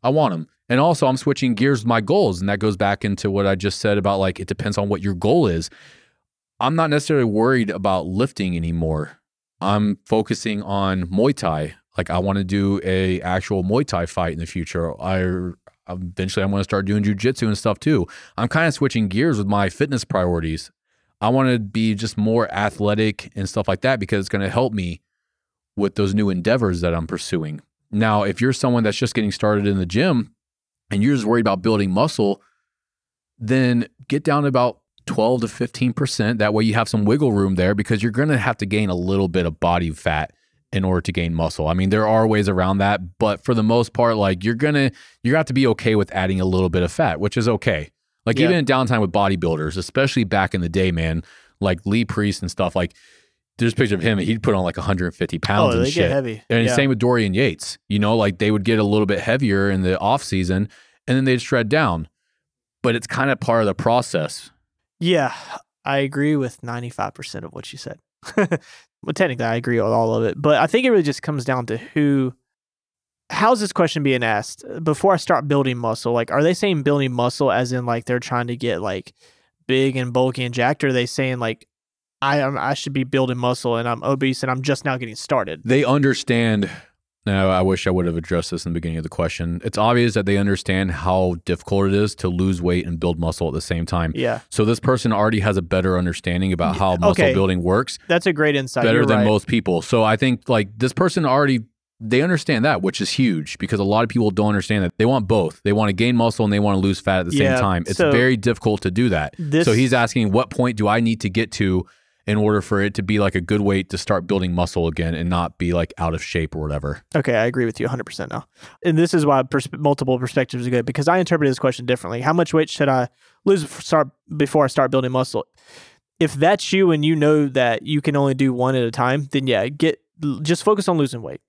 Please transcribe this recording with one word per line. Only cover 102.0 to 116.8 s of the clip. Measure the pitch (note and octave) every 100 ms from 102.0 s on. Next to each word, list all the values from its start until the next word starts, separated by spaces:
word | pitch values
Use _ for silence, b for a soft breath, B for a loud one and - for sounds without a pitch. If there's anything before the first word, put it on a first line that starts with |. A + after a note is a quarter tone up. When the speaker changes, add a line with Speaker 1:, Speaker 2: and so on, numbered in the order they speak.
Speaker 1:
they | A2 B2
understand | E3 F3 - B2+ C3+
that, | A2
which | F#2+ -
is | G2
huge | - B2+ E2 D2 -
because | F#2+ G2+
a | G2
lot | G#2+
of | A#2
people | A#2+ G#2+
don't | G2 G#2+
understand | G#2 - G#2+
that. | F2+ _
They | A2+
want | C3 G2
both. | A2 E2 -
They | G2+
wanna | G#2 G#2+
gain | F#2 A#2 A#2+
muscle | A#2 -
and | G#2+
they | G2+
wanna | G#2 G2
lose | F#2+ F#2+
fat | - F#2
at | F2
the | C#3
Speaker 2:
Yeah, | C3+ B2+
Speaker 1:
same |
time. | G#2 F2+ -
It's | -
Speaker 2:
so | E3
Speaker 1:
very | B2 B2+ B2
difficult | A2 A2 A2+ G#2
to | F#2+
do | F#2 B2
that. | F#2 D2+ -
Speaker 2:
this | D#3 D3+
Speaker 1:
So | D#3+
he's | A2 C3
asking, | B2+ A#2 B2+ G#2+
"What | G#2 B2+
point | - B2 G#2+
do | G#2
I | A2+
need | A#2 A2
to | G#2
get | G2 A2+
to | - G2 F#2 - b b b -
in | G#2+
order | G#2+ G#2
for | - G2+
it | G2+
to | G2+
be, | F#2+ G#2
like, | G2+ F#2+
a |
good | F2 G#2
weight | G2+ G2 F2+
to | F#2+
start | - G2 F2
building | G2 F2+
muscle | F2 E2+ - E2
again | D#2+ E2
and | D#2+ F2
not | F2 F2 _
be, | F2
like, | F2 E2 -
out | E2
of | D#2+
shape | - F2 D#2+ D#2+
or |
whatever?" | D2+ D2